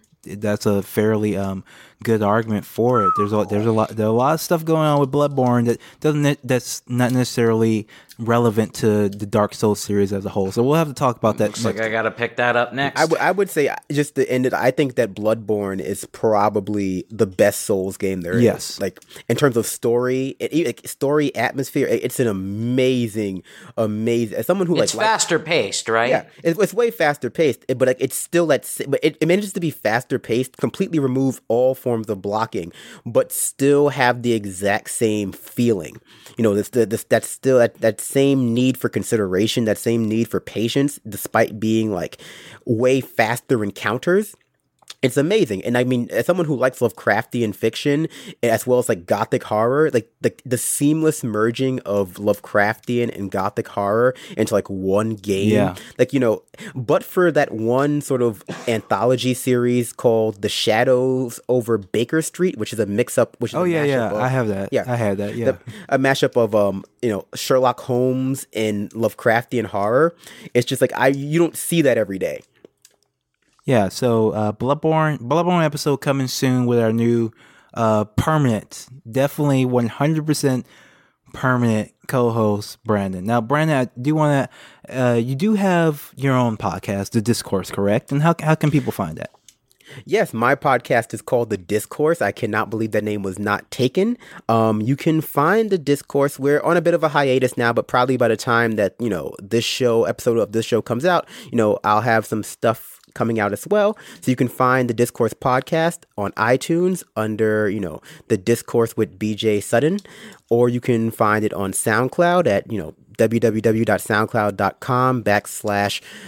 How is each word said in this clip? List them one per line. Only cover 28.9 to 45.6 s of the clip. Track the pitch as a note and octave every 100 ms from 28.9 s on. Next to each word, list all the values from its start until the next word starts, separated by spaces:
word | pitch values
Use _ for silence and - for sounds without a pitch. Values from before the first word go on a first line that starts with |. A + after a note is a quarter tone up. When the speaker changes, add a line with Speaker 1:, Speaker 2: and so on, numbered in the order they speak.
| C3+
Speaker 3:
it, | D#3 D3
it | D#3
manages | F#3+ G#3
to | F#3+
be | E3+
faster | - G#2 A#2 - B2+
paced, | - A#2 C3 -
completely | B2 - F#3+ D#3+
remove | C3+ C3 C3+ A#2 -
all | A#2 B2+ C3
forms | B2 A2+ A2
of | G2
blocking, | G2+ G#2+ A2+ G#2 E2+ - - - A#2+
but | A#2 -
still | - - - C3+ C#3+ D3
have | C3 B2 B2
the | A#2+
exact | A2+ G2+ F2+ G2 G#2+ -
same | - A2+ G#2+ G2
feeling. | - - - A#2+ G2+ D#2 - _ - - -
You |
know, | A2+
this, | G2+ G2+
the, | B2 G#2
this, | A2 -
that's | A2+ -
still | - C3+ B2+
that, | A2+ -
that | A2+ G#2+
same | - C#3 C#3 C3+ B2
need | A#2 C3 B2+
for | -
consideration, | A2 G2 A2+ G2 F#2 G#2+ C3 A2
that | G2
same | A#2 A#2 G#2+
need | A2+ A2+
for | F#2+
patience, | - - A#2 C#3+ C#3+ - -
despite | - - A2 A2+ G#2+
being, | A2 A2 A2
like, | F2+ E2 - - - - - -
way | A2+ B2+ C3+
faster | - - A2 B2 - B2+
encounters. | G#2 - G#2+ A#2 E3+ F#3+ G#3+ - _ _ _ _ _ -
It's | C3 C#3+
amazing. | D3+ A3 D#3+ F#2+